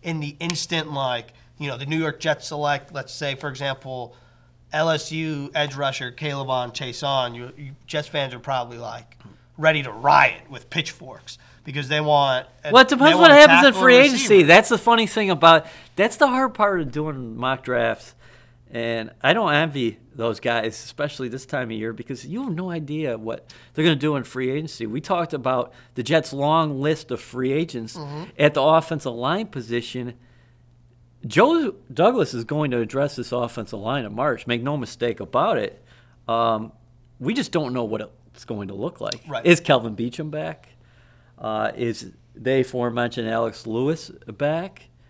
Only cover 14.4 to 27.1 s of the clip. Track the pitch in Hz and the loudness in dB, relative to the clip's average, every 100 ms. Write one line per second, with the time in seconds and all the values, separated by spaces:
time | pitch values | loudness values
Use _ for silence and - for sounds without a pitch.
14.4 | 151 180 220 226 240 226 214 220 196 156 | 10 8 8 0 4 2 2 -2 -2 6
15.4 | 165 160 - - - - 220 - 277 254 | 8 8 4 -20 -12 -2 -2 2 2 2
16.4 | 262 254 208 185 143 147 156 135 120 113 | -2 0 0 0 -4 -6 -8 -8 -10 -6
17.4 | 127 131 127 120 117 110 - _ - - | -4 -4 -4 -2 -2 -4 -12 _ -20 -20
18.4 | - _ _ 120 117 113 110 - 139 208 | -20 _ _ -8 -6 -6 -8 -4 0 0
19.4 | 190 147 165 139 117 110 - 139 117 107 | 0 0 -2 -2 -4 -6 -18 -6 -4 -4
20.4 | 120 117 113 - - - 147 - 127 127 | -2 -2 -4 -8 -16 -10 -10 -8 -10 -10
21.4 | - 139 117 110 110 110 120 131 143 214 | -8 -8 -6 -8 -8 -10 -12 -12 -10 -10
22.4 | 269 165 185 170 143 156 147 110 110 - | -8 -8 -6 -8 -8 -6 -6 -6 -8 -12
23.4 | - - - - 165 147 151 143 117 131 | -14 -20 -12 0 2 2 0 -4 -6 -6
24.4 | 127 143 160 - 110 120 - 175 165 143 | -4 -4 -8 -10 -8 -8 -4 -4 -4 -4
25.4 | 127 127 - - - - 123 160 151 139 | -2 -2 -4 -10 -16 -10 0 0 -2 -4
26.4 | 143 160 156 135 147 151 - | 0 0 0 -2 -2 -4 -6